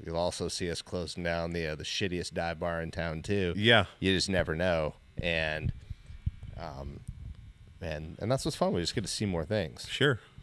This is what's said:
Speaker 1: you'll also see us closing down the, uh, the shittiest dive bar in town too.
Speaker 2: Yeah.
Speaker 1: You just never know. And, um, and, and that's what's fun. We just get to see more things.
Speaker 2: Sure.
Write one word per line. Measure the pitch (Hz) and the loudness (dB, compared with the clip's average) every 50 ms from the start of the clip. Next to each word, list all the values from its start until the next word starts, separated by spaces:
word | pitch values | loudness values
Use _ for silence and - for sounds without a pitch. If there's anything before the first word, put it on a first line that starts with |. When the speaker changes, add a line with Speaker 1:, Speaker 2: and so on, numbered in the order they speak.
| - | -8
Speaker 1:
you'll | 80 82 82 | -4 0 0
also | 87 87 - - 92 82 | 2 2 0 0 -2 -2
see | - - 92 87 | -2 -2 -2 -2
us | 82 - | -4 -4
closing | - - - 92 85 78 - 92 87 | -6 -6 -4 -4 -4 -4 -6 -4 -2
down | 85 85 85 85 85 | 0 0 0 0 -2
the, | 85 85 82 76 | -2 -2 -2 -2
uh, | 78 | -4
the | 76 78 | -4 -6
shittiest | - - - 107 92 87 87 82 - 80 | -4 -2 -2 -2 0 0 -2 -4 -4 -2
dive | 87 85 85 82 78 | -2 -2 -2 -2 -2
bar | 87 87 85 82 | -2 -2 0 -2
in | 82 85 | -2 -4
town | - 85 82 85 78 80 78 | -4 -4 -2 -2 -2 -4 -2
too. | - 101 101 92 87 80 98 | 0 0 2 2 2 2 4
Speaker 2:
Yeah. | 104 113 120 107 92 - - - | 8 8 10 8 8 6 2 0
Speaker 1:
You | 95 95 95 | 2 4 4
just | 87 - - | 4 4 4
never | 95 90 82 90 80 | 4 2 2 2 2
know. | 80 90 92 85 80 78 76 - - - - - - | 2 4 4 4 4 2 0 -2 -6 -12 -12 -8 -2
And, | - 85 85 80 80 78 78 78 - - - - - - - - - - - - - - - - - - - 82 | 0 2 2 2 2 0 0 0 -2 -2 -2 -4 -8 -12 -14 -14 -12 -14 -16 -8 -6 -6 -6 -6 -8 -12 -10 -10
um, | 85 80 69 67 69 71 71 - - - - - - - - - - - - - - - - - | -8 -8 -8 -8 -8 -8 -10 -10 -10 -12 -12 -12 -12 -12 -14 -14 -16 -18 -20 -20 -20 -20 -14 -10
and, | 87 82 78 76 78 80 - - | -6 -6 -4 -4 -6 -8 -8 -6
and | - 107 | -2 0
that's | - - - | 0 0 0
what's | 160 - - | -2 -2 0
fun. | 170 190 - | 0 2 2
We | 90 | 2
just | 85 - - | 0 0 0
get | 117 98 | -2 -2
to | - | -2
see | - - 110 | -2 -2 0
more | 101 90 85 78 | 0 0 0 0
things. | - 107 107 87 69 58 - - - | 0 0 0 0 0 -4 -8 -8 -6
Speaker 2:
Sure. | - - 131 147 127 - - - - - | 0 2 4 4 4 2 -2 -10 -20 -20